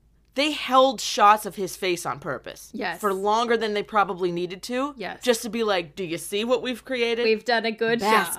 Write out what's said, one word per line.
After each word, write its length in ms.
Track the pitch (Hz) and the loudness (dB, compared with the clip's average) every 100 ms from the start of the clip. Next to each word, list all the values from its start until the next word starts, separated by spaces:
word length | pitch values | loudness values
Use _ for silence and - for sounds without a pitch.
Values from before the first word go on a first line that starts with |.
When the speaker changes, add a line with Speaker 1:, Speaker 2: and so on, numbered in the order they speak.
| _ _ _ | _ _ _
Speaker 1:
they 180 | 262 302 | -2 0
held 460 | 277 - 262 269 208 | -2 2 6 6 2
shots 440 | - 247 208 214 | -4 4 6 6
of 120 | 208 208 | 0 -8
his 200 | 180 - | -8 -4
face 300 | 185 170 156 | -2 -2 -4
on 140 | 127 | -6
purpose. 500 | 165 - - - - | -8 -8 -10 -16 -14
Speaker 2:
Yes. 280 | - 180 170 | -8 -6 -2
Speaker 1:
For 120 | 208 | -2
longer 440 | 190 202 220 233 226 | 0 2 2 2 0
than 160 | 220 | 0
they 80 | 208 | -2
probably 500 | 196 214 190 180 180 | 0 0 0 0 -2
needed 300 | 175 175 185 | -2 -6 -8
to. 320 | - 247 285 277 | -4 -2 -2 -6
Speaker 2:
Yes. 240 | 185 - | -10 -2
Speaker 1:
Just 200 | 247 233 | 0 0
to 80 | 233 | -2
be 120 | 233 | -2
like, 320 | 214 185 165 | 0 0 -2
"Do 100 | - | -6
you 120 | 170 165 | -6 -6
see 260 | - 202 | -4 -4
what 200 | 233 254 | 0 0
we've 220 | 247 226 - | -2 -6 -6
created? 380 | 254 233 233 | -2 -2 0
Speaker 2:
We've 200 | 226 214 | 0 0
done 220 | 247 226 226 | 0 0 0
a 40 | |
good 280 | 220 226 233 | -2 0 2
Speaker 1:
Bask 340 | 214 220 180 | 4 2 2